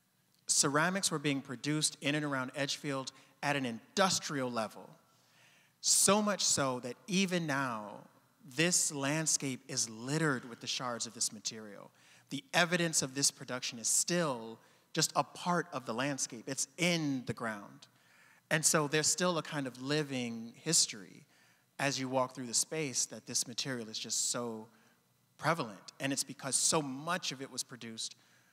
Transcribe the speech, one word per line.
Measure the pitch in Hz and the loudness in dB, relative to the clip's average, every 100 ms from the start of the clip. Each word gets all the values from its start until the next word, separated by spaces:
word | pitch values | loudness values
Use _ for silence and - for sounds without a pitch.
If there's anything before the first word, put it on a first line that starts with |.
| _ _ _ _ - | _ _ _ _ 0
ceramics | - 151 143 170 190 185 | 2 4 4 4 2 0
were | 160 | 0
being | 147 139 | 0 0
produced | 123 120 143 151 147 - | -2 -6 -2 0 0 0
in | 143 151 | 0 0
and | |
around | 147 135 127 147 | 0 -2 -4 -2
Edgefield | 139 - 151 135 127 - - _ | -2 -2 -4 -6 -6 -12 -20 _
at | 143 143 | 0 2
an | 127 | 0
industrial | 113 - - 190 - - 147 127 | -4 -2 4 4 4 0 -2 0
level, | 117 110 98 90 - _ _ _ _ - - _ _ | 0 -4 -6 -18 -20 _ _ _ _ -20 -20 _ _
so | - - - 208 | 2 6 6 6
much | 208 190 | 4 2
so | - - 135 123 | 2 2 2 -2
that | 123 - - | -6 -10 0
even | 180 190 175 160 | 2 4 2 2
now, | 139 131 110 104 107 - _ _ _ 151 127 | 0 0 -4 -8 -12 -16 _ _ _ -8 0
this | 170 180 - | 2 4 2
landscape | 147 135 156 156 - 139 123 - | 0 0 0 2 0 0 -6 -4
is | 131 117 | -4 -2
littered | 110 123 156 156 127 123 | -4 -2 2 2 2 -4
with | 117 | -10
the | 120 | -6
shards | - 127 117 117 | -4 -4 -4 -6
of | |
this | 110 - | -2 -4
material. | 110 - 113 107 95 - _ - - - | -4 -8 -8 -10 -16 -18 _ -20 -20 -10
The | 139 - | -8 0
evidence | 175 175 175 170 156 | 4 4 4 2 2
of | 139 | 0
this | 131 135 | 2 0
production | - - 127 - 117 | 0 -6 -6 -6 -4
is | 110 | 0
still | - - 175 160 120 113 113 - _ _ | 2 2 2 2 -2 -8 -14 -20 _ _
just | 165 151 165 | 0 0 2
a | |
part | - - 175 175 - | -2 -2 0 0 0
of | 135 127 | -4 -4
the | |
landscape. | 113 139 135 - 117 139 | -2 0 -2 -4 -6 -6
It's | 135 - - | -4 -6 0
in | 175 170 147 131 117 | 2 2 2 -2 -4
the | |
ground. | 117 117 104 107 - - _ _ - - _ - | -4 -4 -6 -10 -18 -20 _ _ -20 -20 _ 0
And | 160 147 | 2 4
so | 165 143 | 4 4
there's | 151 - | 4 2
still | - 180 165 | 2 2 0
a | |
kind | - 147 135 | -2 -4 -6
of | 120 | -6
living | 131 151 143 135 120 117 117 - | 0 0 0 -2 -4 -6 -10 -8
history | 156 165 - 110 87 - - _ _ _ _ - | 2 4 2 -2 -14 -20 -20 _ _ _ _ -2
as | 139 131 | -2 0
you | 131 | 0
walk | 131 127 - | 0 0 -2
through | 120 | -2
the | |
space | 110 - 160 147 117 - | 0 0 -2 -2 -2 -4
that | 113 - | -6 -4
this | 120 - | -4 -2
material | 113 143 123 110 | -4 -4 -6 -6
is | 107 | -8
just | 117 - - | -4 -2 0
so | 127 120 110 110 - _ _ _ _ _ - | -2 -4 -6 -12 -20 _ _ _ _ _ -4
prevalent. | 143 165 117 92 - - | 0 0 -2 -10 -16 -6
And | 139 | -4
it's | 139 - | -2 -4
because | 135 139 120 | -8 -2 2
so | - 165 | 2 2
much | 143 131 156 180 - | 0 -4 -4 -4 -4
of | 131 | -6
it | 131 | -8
was | 123 | -8
produced | - 123 117 113 - - _ _ _ | -8 -10 -10 -8 -10 -12 _ _ _